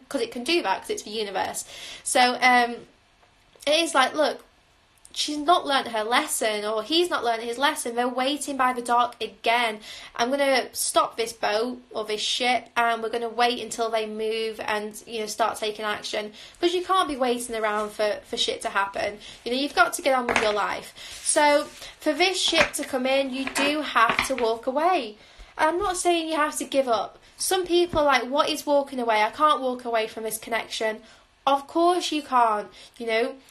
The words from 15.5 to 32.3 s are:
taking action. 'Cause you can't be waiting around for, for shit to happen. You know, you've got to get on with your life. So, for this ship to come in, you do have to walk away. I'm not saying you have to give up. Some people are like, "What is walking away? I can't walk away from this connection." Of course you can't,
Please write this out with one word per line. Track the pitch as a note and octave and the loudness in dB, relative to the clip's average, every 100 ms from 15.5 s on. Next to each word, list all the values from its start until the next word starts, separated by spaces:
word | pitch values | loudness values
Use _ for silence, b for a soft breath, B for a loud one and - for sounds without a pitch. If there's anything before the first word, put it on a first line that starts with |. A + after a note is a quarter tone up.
| - | 0
taking | G#3+ G#3+ G#3+ | -6 -4 -4
action. | G#3 - G#3+ G#3+ - B B | -4 -4 -6 -6 -12 B B
'Cause | F4 F4+ | 0 0
you | F4+ | 2
can't | F#4+ D#4 | 2 2
be | C4 | 0
waiting | B3+ A#3+ A#3+ A3+ | 0 0 -4 -4
around | G#3+ G#3+ G#3+ | -2 -2 -2
for, | G#3+ G#3+ F#3+ - | -2 -2 -2 -6
for | A#3+ | -4
shit | - - | -2 -2
to | A3+ | -2
happen. | G3+ G3 - G3+ G#3 B B | -2 -2 -2 -4 -6 B B
You | A#3 | -4
know, | B3+ | -2
you've | C#4+ | 0
got | F#4 E4+ | 4 2
to | - | 2
get | C#4+ | 2
on | B3+ A#3+ | 2 2
with | A#3 | 2
your | G#3+ | 2
life. | G#3 F#3 - - - B B | 0 -2 -4 -10 -16 B B
So, | - D#4+ D4 D4 D4 - B B | -2 4 6 4 2 -10 B B
for | D4+ | -2
this | C#4+ F#4 F#4 | 2 2 2
ship | - E4 - | 2 2 2
to | - C#4 | 0 -6
come | C4 B3+ | -2 0
in, | C4+ C4+ | 0 0
you | C4 C4+ | -4 -4
do | - C#4+ D4+ | 0 0 0
have | C4 A#3+ A3+ - - | 0 4 4 4 0
to | B3 | 0
walk | A3+ A3+ C4 | 0 -2 -2
away. | C4 E4+ F4+ A3 G#3 B B B B | 0 2 2 -2 -10 B B B B
I'm | D#4 E4+ | 0 2
not | G4+ F4+ | -2 0
saying | F4 E4+ D#4+ | 2 2 0
you | D#4 | 0
have | D4+ - | -2 -2
to | C#4+ | -4
give | C4+ C4 | 0 2
up. | G#3+ - - b b | 0 -2 -10 b b
Some | - F#4 F4 | -2 0 2
people | F4 F4 D#4+ | 2 2 2
are | D4 | 4
like, | B3+ B3 | 4 2
"What | C#4+ D4 | 0 0
is | D4+ D4+ | -2 2
walking | C#4+ C#4 C4 | 2 2 -4
away? | A#3 G#3+ | 0 2
I | A3 | 2
can't | - D4+ C4+ | 2 2 2
walk | C4 B3 | -2 -4
away | B3 A3+ A3 | -2 -2 -2
from | A3+ | -6
this | A3 G#3+ | -8 -8
connection." | - A3+ - - A3 A3 B B B _ C4+ | -6 -6 -4 -4 -4 -4 B B B _ 0
Of | C#4 C#4 | 0 0
course | E4 E4+ F4+ F4 | 2 4 4 0
you | D4+ | -4
can't, | - | 2